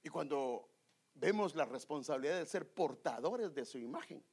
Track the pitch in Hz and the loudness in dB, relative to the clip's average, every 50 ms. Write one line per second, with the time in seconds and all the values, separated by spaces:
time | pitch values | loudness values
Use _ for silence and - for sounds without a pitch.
0 | _ 151 - 170 156 135 147 139 135 127 120 101 - - _ _ _ _ _ _ | _ -6 -4 -4 0 0 2 2 2 0 0 -4 -6 -12 _ _ _ _ _ _
1 | _ _ _ 143 151 175 208 214 208 175 147 160 143 113 127 127 - - 151 147 | _ _ _ 2 4 4 6 6 2 2 2 2 0 0 0 -8 -4 -4 -4 -4
2 | 123 147 147 135 131 151 175 180 160 151 - 185 - - - - 175 143 127 - | 0 0 0 0 2 2 2 0 0 0 -2 -2 -2 -2 0 0 0 0 0 -2
3 | - 156 117 117 123 165 233 240 220 180 147 - 123 - - 127 117 117 147 165 | -2 -2 -2 0 -2 0 0 0 -2 -2 -2 -4 -4 -4 -6 -8 -6 -6 -6 -6
4 | - - 85 - - _ | -8 -8 -14 -14 -14 _